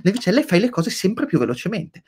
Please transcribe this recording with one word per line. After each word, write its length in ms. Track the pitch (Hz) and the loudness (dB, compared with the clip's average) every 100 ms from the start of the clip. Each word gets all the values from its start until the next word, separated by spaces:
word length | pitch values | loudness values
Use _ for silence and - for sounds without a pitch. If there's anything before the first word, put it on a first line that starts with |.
navicella 360 | 175 233 180 247 | 0 0 2 2
e 40 | |
fai 160 | - 175 | 2 2
le 100 | 247 | 2
cose 200 | 170 165 | 0 -4
sempre 340 | - 190 240 302 | -2 -2 -2 0
più 140 | 143 | 0
velocemente, 640 | 117 127 180 226 - - | 0 -2 -4 -6 -8 -16